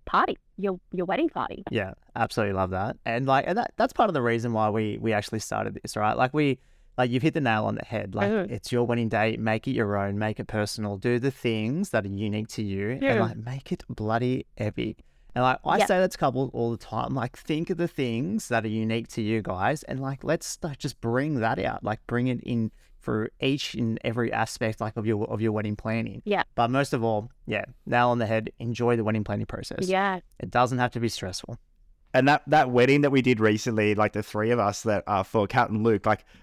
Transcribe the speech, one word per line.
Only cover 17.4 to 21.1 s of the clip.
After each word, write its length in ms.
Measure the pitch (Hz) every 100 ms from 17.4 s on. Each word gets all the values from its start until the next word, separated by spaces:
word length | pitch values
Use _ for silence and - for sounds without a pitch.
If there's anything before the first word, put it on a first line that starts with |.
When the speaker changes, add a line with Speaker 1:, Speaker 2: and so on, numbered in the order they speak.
| - 156 175
Speaker 2:
of 60 | 170
the 100 | 170
things 600 | - 127 117 156 214 -
that 160 | 117
are 40 | 110
unique 380 | 110 110 113 -
to 140 | -
you 200 | 107 110
guys, 420 | 101 92 101 151
and, 160 | - 131
like, 240 | 135 139
let's, 340 | 139 170 - -
like, 160 | 165 135
just 220 | 147 -
bring 340 | 117